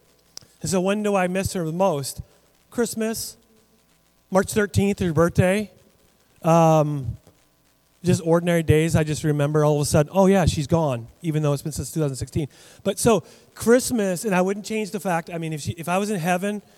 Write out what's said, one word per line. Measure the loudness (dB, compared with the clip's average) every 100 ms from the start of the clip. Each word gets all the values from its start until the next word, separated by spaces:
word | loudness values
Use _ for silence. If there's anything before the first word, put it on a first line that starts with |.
| _ _ _ -20 _ _
And | -4
so | -2
when | 0 0
do | 0 0
I | 0
miss | -2 -4
her | -4 -4
the |
most? | 0 0 0 -6 -12 -16 _ _ _ _
Christmas, | -4 -4 -2 -6 -6 -10 -16 _ _ _ _ _ _ _ _ -2
March | 0 2
thirteenth, | 0 0 2 0 0
her | 0
birthday. | 2 2 4 2 2 -4 _ _ _ _ _ _ _
Um, | 2 6 6 4 2 -2 -6 -10 _ _ _ _ _ _ _ _
just | -2 0 2
ordinary | 0 2 0
days, | 4 4 4 0
I | 0
just | -2
remember | -2 0 0 2
all | 2 2
of |
a | 2
sudden, | 2 2
"Oh | 4 4
yeah, | 4 2
she's | 0 0
gone," | 0 0 -4 -10 -10
even | -4 -2
though | 0
it's | -2
been | -4
since | -10 -8
two | -4
thousand | -4 -4
sixteen. | -6 -6 -6 -10 -20 -8
But | -6 0
so | 2 2 -2 -20 _ -4
Christmas, | 4 4 2 -2 -2 -2 -2
and | 0
I |
wouldn't | 0 -4 -6
change | -6 -6
the | -6
fact, | -4 -4 -6
I | -8
mean, | -8
if | -6
she, | -8
if | -8 -2
I | -2
was | -2
in | -2
heaven, | -2 -2 -4 -8 -12